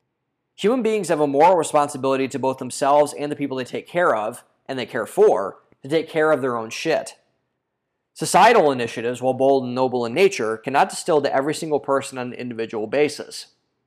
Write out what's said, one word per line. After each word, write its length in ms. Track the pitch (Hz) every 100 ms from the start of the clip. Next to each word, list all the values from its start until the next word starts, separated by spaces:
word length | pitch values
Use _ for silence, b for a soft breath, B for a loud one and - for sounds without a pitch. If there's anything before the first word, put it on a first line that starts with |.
| _ _ _ _ _ _
Human 260 | 196 254
beings 260 | 226 214 175
have 120 | 160
a 60 | 147
moral 280 | 139 160
responsibility 720 | 185 147 151 143 135 131 135 135
to 100 | 131
both 200 | 131 131
themselves 540 | 127 - 139 147 143
and 180 | - 147
the 60 | 143
people 220 | 139 131
they 60 |
take 220 | 123 123 -
care 300 | 175 175 117
of, 260 | 107 120 _ _ _
and 120 | 135
they 80 | 113
care 200 | 127 104
for, 520 | - 208 107 98 - _ _
to 60 | 139
take 200 | 160 156
care 240 | 160 156
of 80 | 151
their 160 | 131 120
own 140 | 110
shit. 460 | 110 160 147 - - _ _ _ _ _ _ _ _ _
Societal 580 | - 160 180 208 233 156
initiatives, 480 | 131 117 - 117 123
while 140 | 127
bold 300 | 120 131 139
and 100 | 123
noble 320 | 123 131 123 117
in 80 |
nature, 420 | 127 196 196 113 110
cannot 320 | - 135 196
distill 320 | - - 156
to 120 | 139
every 220 | 131 139
single 240 | 147 165 147
person 380 | - 135 123 131
on 120 | 123
an 40 |
individual 540 | 120 123 113 113 113 107
basis. 600 | 131 147 147 - - - _ _ _